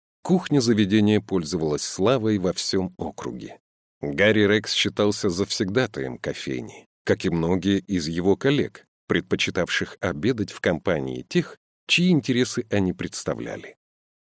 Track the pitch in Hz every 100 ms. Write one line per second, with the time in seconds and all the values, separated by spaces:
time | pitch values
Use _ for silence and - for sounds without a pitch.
0 | _ _ - 180 - 143 120 107 101 107
1 | 104 107 - 95 78 90 78 73 - -
2 | 98 131 110 104 90 85 - 95 92 -
3 | 80 - 62 62 - - _ _ _ _
4 | 143 71 101 107 101 107 107 - 107 -
5 | 104 101 104 85 98 - 98 107 127 -
6 | 131 120 - - - - 110 - - _
7 | - 98 95 82 82 92 92 98 95 95
8 | 76 82 87 95 135 143 98 - _ _
9 | _ 87 - 92 - - 82 - 90 -
10 | 95 73 101 123 98 - 104 80 - 80
11 | 65 64 - 180 - - _ _ - -
12 | 180 160 - 123 127 - - 104 92 90
13 | 85 - - 60 58 50 - - _ _
14 | _ _